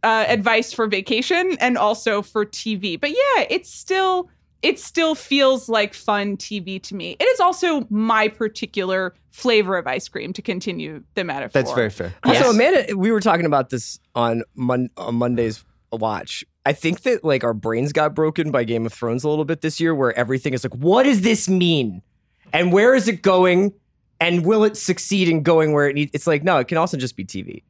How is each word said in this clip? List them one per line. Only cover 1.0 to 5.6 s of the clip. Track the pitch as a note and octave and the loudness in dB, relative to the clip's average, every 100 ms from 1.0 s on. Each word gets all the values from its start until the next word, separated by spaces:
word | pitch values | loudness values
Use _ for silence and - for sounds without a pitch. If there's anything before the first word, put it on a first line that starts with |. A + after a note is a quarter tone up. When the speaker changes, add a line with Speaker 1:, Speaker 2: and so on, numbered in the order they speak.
| G3 A#3+ C4 F4 F#4 E4+ | -2 -2 0 0 0 0
Speaker 1:
and | B3 B3 | 0 2
also | G#3 A3 - G#3 | 0 0 -2 -2
for | G3+ G#3+ G#3 | -2 -4 -4
T | - A3+ G#3 | -6 -6 -4
V. | G3 E3 | -4 -4
But | D4 | -4
yeah, | E4 C#5 B4 A#3+ | 0 2 2 2
it's | - - | -2 -6
still, | - - F#4+ F#4+ F#4 F4+ _ _ _ | -18 -4 0 0 0 -4 _ _ _
it | D4 D4+ | -4 -4
still | - - D#4+ D#4 | -6 -2 0 -2
feels | - C#4 C4+ C4 | -2 2 4 2